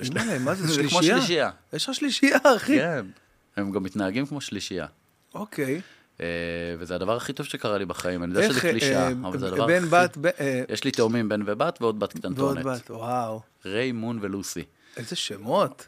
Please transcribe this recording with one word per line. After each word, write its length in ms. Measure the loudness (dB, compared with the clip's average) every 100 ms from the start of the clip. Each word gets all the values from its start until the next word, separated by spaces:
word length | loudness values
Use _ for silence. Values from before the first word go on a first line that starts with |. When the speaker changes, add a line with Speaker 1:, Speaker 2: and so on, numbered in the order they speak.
Speaker 1:
אימא'לה, 360 | -4 -2 0 0
מה 160 | 0 0
זה, 120 | 2
Speaker 2:
<laughs> 60 |
זה 80 | 2
כמו 80 | 4
Speaker 1:
שלישייה? 280 | 6 6 6
Speaker 2:
שלישייה. 320 | 4 2 0 -2 _
Speaker 1:
יש 160 | -6 -4
לך 60 | -2
שלישייה, 420 | -2 2 4 6 6 6
אחי. 240 | 6 4
Speaker 2:
כן, 260 | 4 -2 -6 -12 _ _ _ -6
הם 140 | -2
גם 120 | -2
מתנהגים 420 | -2 -2 0 0 -4
כמו 160 | -6
שלישייה. 440 | -6 -8 -6 -6 -8 -12 _ _ _
Speaker 1:
אוקיי. 480 | -12 -8 -4 -4 -4 -8 -20 _ -10
Speaker 2:
אה, 40 | -6 -4 -4 -4 -6 -8
וזה 160 | -6 -2
הדבר 200 | 0 -2
הכי 180 | -4
טוב 120 | -8 -8
שקרה 320 | -6 -2 -2
לי 80 | -2
בחיים. 380 | -4 -4 -4
אני 80 | -2
יודע 100 | 2
Speaker 1:
איך, 80 | 2
Speaker 2:
שזה 100 | 2
קלישאה, 460 | 2 2 2 2 0
Speaker 1:
אה, 40 | -2
Speaker 2:
אבל 160 | -4 -4
זה 60 | -2
Speaker 1:
ב-, 40 |
Speaker 2:
הדבר 140 | 0 4
Speaker 1:
בן, 100 | 4
Speaker 2:
הכי 40 | 6
Speaker 1:
בת, 280 | 4 4 2
ב-, 40 | -2
אה, 380 | 0 -2 -2 -2
Speaker 2:
יש 140 | -2
לי 80 | 0
תאומים, 380 | 2 2 2 2
בן 120 | 0 0
ובת, 320 | 0 -2 0
ועוד 180 | 0 0
בת 140 | -2
קטנטונת. 520 | -4 -6 0 0 0 -4
Speaker 1:
ועוד 120 | -6
בת, 140 | -8
וואו. 500 | -8 -4 -2 -4 -6 -12 _ -6
Speaker 2:
ריי, 260 | -2 -2
מון 280 | -2 -4 -4
ולוסי. 420 | -4 -4 -6 -8 -10 _ _ -14
Speaker 1:
איזה 180 | -8 -6
שמות. 720 | -6 -8 -2 0 0 -2